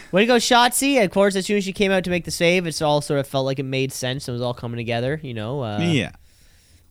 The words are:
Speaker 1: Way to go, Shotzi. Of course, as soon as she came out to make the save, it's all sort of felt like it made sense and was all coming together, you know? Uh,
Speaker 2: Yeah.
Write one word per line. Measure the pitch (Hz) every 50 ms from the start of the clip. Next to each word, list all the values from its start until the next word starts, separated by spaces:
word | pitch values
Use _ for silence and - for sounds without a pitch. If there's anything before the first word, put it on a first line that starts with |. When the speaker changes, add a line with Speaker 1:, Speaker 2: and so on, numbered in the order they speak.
| - - -
Speaker 1:
Way | 180 214
to |
go, | 233 247
Shotzi. | 233 - - 247 240 240 247 240 - 269 277 285 262 214
Of | 170
course, | - 196 196 202 190
as | 196 180
soon | - 208
as | 202 190
she | 190 185
came | - 208 190
out | 196 185 180
to | 180
make | 180 180 160
the | 160
save, | 151 - 175 170 180 185 180
it's | 165 147 - 160
all | 147 147 147
sort | 143 - 151 139
of | 135
felt | - - 139 131
like | 131 139 135
it | 139
made | 131 135 131 131 131 -
sense | - - 127 131 139 - -
and | 123
was | 120 123
all | 120 120
coming | - - 120 117
together, | 120 117 110 117 117 120 131 147 156 156
you | 139 120
know? | 110 104 113 131 147 127
Uh, | 110 104 104
Speaker 2:
Yeah. | 160 175 160 131 92 67 - - - - _ _ _ - _ - _ _ _ - _ _